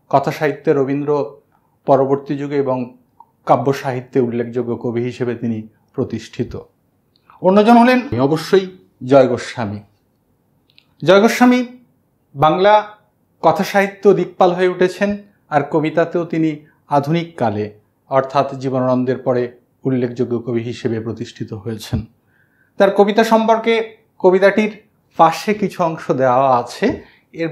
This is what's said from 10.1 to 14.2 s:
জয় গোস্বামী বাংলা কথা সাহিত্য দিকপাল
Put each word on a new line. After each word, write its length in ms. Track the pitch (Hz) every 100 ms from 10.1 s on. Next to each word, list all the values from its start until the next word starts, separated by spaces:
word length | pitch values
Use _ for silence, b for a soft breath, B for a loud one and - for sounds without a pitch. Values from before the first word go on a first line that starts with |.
| _ _ _ _ _ _ _ _ -
জয় 180 | 143 196
গোস্বামী 400 | 220 - 247 247 240 - _ _ _ _ _
বাংলা 400 | 135 156 180 202 214 208 - _ _ _ -
কথা 220 | 165 160
সাহিত্য 400 | 185 202 196 - 202
দিকপাল 360 | 170